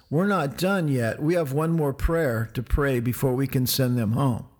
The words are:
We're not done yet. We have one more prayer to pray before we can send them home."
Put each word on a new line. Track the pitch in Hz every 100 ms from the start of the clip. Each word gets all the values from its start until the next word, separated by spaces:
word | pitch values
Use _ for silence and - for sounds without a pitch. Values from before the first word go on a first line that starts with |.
| -
We're | 143 196
not | 190 139 127
done | 185 196 151
yet. | 131 113 -
We | 156
have | 175 151
one | 135 160
more | 165 143
prayer | 131 - 165 147 113 113
to | -
pray | 117 - 139 127
before | 120 117 139 123
we | 135
can | 139 127
send | - 127 123
them | 107
home." | 120 139 113 -